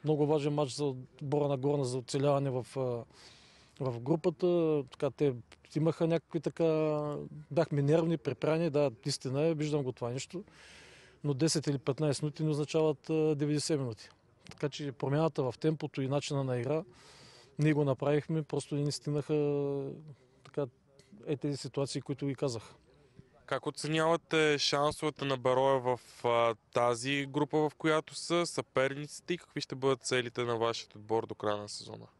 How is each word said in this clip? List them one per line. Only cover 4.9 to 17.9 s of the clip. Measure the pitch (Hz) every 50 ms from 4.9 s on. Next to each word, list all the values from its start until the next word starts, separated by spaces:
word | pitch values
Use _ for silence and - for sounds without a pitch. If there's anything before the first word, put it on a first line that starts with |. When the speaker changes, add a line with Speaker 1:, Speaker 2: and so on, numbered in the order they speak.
Speaker 1:
Така, | - _ - 139
те | 123 - 151 143 127 120 - _ - _ _ - -
имаха | 156 147 160 151 - 170 160
някакви, | 165 165 - _ - 170
така, | - 175 - - 170 160 156 156 156 156 151 151 147 147 147 147 147 147 147 147 151 _
бяхме | 147 147 160 - 160 143
нервни, | 139 139 151 170 165 165 170 156
припряни. | _ 143 127 - - 143 156 160 170 165
Да, | 135 147 147 139 117 - -
истина | 147 135 - - 135 127 139
е, | 151 165 165
виждам | 147 151 151 147 151 139
го | 123
това | 123 - 123 117
нещо. | 123 135 - - - 175 202 - - - - - - - - - - - - - - _ -
Но | 147 143
десет | 127 156 160 - 160 127 151
или | 143 131
петнайсет | - - 135 - 156 151 143 - -
минути | 151 143 - 156
не | 156
означават, | 151 143 151 143 - 160 156 156 151 - _ -
а, | 165 156 156 156 156
деветдесет | 139 151 147 151 147 - - 165 139
минути. | 135 123 110 - - - - _ _ _ _ _ _ -
Така | - - - 147
че | - - 151 143
промяната | 127 _ - 135 139 147 160 160 143 - 139
в | 127 113 -
темпото | - 156 160 143 - 139 - -
и | 135 135
начина | 139 147 - - 151 139 135
на | 131 127 123
игра, | 120 135 147 160 190 - - - - - - - - - - - - - _ -
ние | 147 156 151
го | 143 151
направихме, | 139